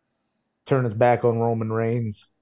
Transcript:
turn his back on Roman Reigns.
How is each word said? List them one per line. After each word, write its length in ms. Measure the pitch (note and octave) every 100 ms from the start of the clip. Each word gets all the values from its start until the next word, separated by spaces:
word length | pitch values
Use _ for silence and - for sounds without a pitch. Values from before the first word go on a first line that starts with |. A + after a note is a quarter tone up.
| _ _ _ _ _ _ -
turn 180 | C#3
his 100 | B2
back 300 | G#2 B2 A#2
on 140 | A#2+ A2+
Roman 340 | A#2 A2+ A2
Reigns. 540 | A2 A2+ A#2+ A2+ G#2 _ _